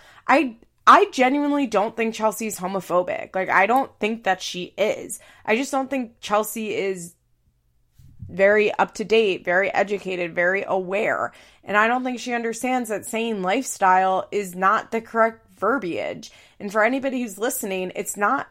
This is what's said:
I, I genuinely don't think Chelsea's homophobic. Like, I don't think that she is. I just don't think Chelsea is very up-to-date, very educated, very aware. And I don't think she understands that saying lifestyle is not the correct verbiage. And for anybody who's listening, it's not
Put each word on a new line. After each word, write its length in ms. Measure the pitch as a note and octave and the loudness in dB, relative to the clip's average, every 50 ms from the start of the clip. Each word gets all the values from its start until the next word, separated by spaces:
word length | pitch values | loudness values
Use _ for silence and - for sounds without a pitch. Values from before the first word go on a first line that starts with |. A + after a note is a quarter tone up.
| - - - - - | -20 -20 -20 -6 0
I, 300 | - B3+ D4 D#4 B3 A3 - _ _ _ _ - | 2 4 4 4 2 -4 -12 _ _ _ _ 6
I 220 | - B3 E4 G4+ G4+ | 8 8 8 8 4
genuinely 560 | - C4+ B3 B3+ C#4 D4 D4 C#4+ C#4+ C#4+ C#4 | 2 2 2 2 2 2 0 0 0 0 0
don't 300 | A3 G#3+ G3 G3+ A3+ - | 0 0 0 0 0 -2
think 180 | - A3+ A3+ A3 | -2 -4 -4 -2
Chelsea's 440 | - G#3+ A3 G3+ - A#3 G#3+ G3 - | -2 -2 -2 -2 -2 -6 -8 -6 -6
homophobic. 760 | F3+ F3+ G3 F#3+ F3+ - E3 F3+ F3+ F3+ - - - - - | -6 -6 -6 -6 -4 0 0 0 0 0 -2 -8 -8 -8 -6
Like, 140 | F#3+ F#3 D3+ | -6 -2 0
I 180 | - F3+ G3 | 2 2 4
don't 240 | G3+ A#3+ C4+ C4+ - - - | 4 2 0 0 -2 -6 -4
think 260 | G#3 G#3 A3+ A3+ - | -4 -4 -4 -4 -2
that 160 | G3 F#3 F#3 | -2 -2 -2
she 320 | - - - F3+ F3 - - - | -4 -10 -8 -8 -10 -8 -4 -2
is. 400 | G3+ G#3+ - - - - - - - - - - - | -2 -2 -2 -4 -8 -12 -14 -16 -18 -20 -20 -10 -4
I 120 | - A3 | -2 -2
just 160 | A#3 C#4 C4+ - | -2 -2 -2 -2
don't 180 | C4+ C4+ B3+ | -4 -4 -2
think 300 | C#4 C4+ B3 A3+ - _ | -4 -6 -6 -6 -10 _
Chelsea 540 | - - G#3 G#3+ G#3+ G#3+ - A3+ A3 G#3+ C3+ | -6 -2 0 0 0 -2 -6 -8 -6 -6 -4
is 400 | C3+ F#3+ G3 F#3+ F3+ F3 E3+ - _ _ _ _ _ _ _ _ _ _ _ _ _ _ _ _ _ - - - - - - | -4 -4 -4 -4 -6 -8 -16 -18 _ _ _ _ _ _ _ _ _ _ _ _ _ _ _ _ _ -20 -20 -20 -18 -16 -8
very 440 | E3+ F3 G3 G3+ G#3 G#3+ G#3 G#3 - | 0 4 6 6 6 6 4 4 2
up-to-date, 720 | - G3 F#3 - - A3 F3 G#3+ A3+ A3+ G3 F3+ - - | 0 0 0 -2 -6 -2 2 4 4 4 4 0 -2 -2
very 280 | F3+ F3 F#3 G3 F#3+ - | 0 2 2 2 2 2
educated, 640 | - G3+ G3 G#3 F#3 - F#3 F#3 F3 F3 E3+ D#3+ | 0 0 0 -2 -6 -4 -4 -4 -4 -4 -4 -2
very 280 | F3+ F3 F3+ F#3+ G3 - | 0 2 2 2 0 -2
aware. 640 | - F3+ F#3+ F#3 F3 F#3+ G3+ A3 D#3 B2 - A2+ A#2 - - - - _ _ - | -2 -2 -2 -2 -2 -2 -2 0 0 0 -2 -2 -4 -6 -10 -20 -20 _ _ -6
And 120 | - G3 | -2 2
I 120 | G#3 G#3+ A3+ | 2 4 4
don't 160 | B3 B3+ B3+ | 2 0 -2
think 160 | B3+ B3 A3+ | -4 -6 -6
she 140 | A#3 B3 A#3+ | -6 -6 -4
understands 540 | A#3 A3+ A3+ A3+ - - B3+ B3+ B3+ B3 A3 | -4 -4 -4 -6 -4 -4 -2 -2 -2 -2 -2
that 160 | G#3+ F#3 - | -6 -6 -6
saying 380 | - - A3 A3+ A#3 A3 G3+ F#3 | -6 -6 -4 -2 -2 -2 -2 -2
lifestyle 840 | F#3 G3 C4+ C4 - - - G3+ F#3 F#3 F#3 F#3+ F#3+ F#3+ F#3 - - | 0 0 -2 -2 -4 -2 2 4 4 6 6 4 4 2 0 -2 -4
is 240 | - G#3 G#3 F#3 F3 | -4 -6 -6 -6 -4
not 380 | F3+ F#3+ F#3+ G#3+ A3 - - - | 0 2 2 2 2 0 -2 -6
the 80 | A3+ | -6
correct 580 | A3+ - - A3+ A3+ A3+ A3+ - _ _ _ - | -6 -2 2 2 2 2 2 -4 _ _ _ -4
verbiage. 720 | F#3 G#3 B3+ C#4 F#3 F3 D#3 G#2 D#2+ D2 F2+ - - - - - - _ _ - | 0 0 0 0 -2 -4 -4 -4 -4 -4 -6 -8 -12 -18 -20 -20 -20 _ _ -12
And 100 | F3 G3+ | -10 -4
for 140 | F#3 A3 G#3 | 2 2 2
anybody 360 | A3+ C4 C#4 A#3+ C#4 A#3+ C4 | 2 2 0 -2 -2 -4 -4
who's 180 | B3 A3 F#3 G3 | -6 -6 -6 -4
listening, 520 | G#3+ B3+ B3 - - G3+ F#3+ F#3 F#3 F#3 - | -4 -4 -2 -4 -4 -4 -4 -4 -4 -6 -6
it's 200 | - F3+ - - | -8 -8 -8 -4
not 320 | F#3+ G3+ G#3 B3+ C#4 - - | -2 0 0 0 -2 -4 -4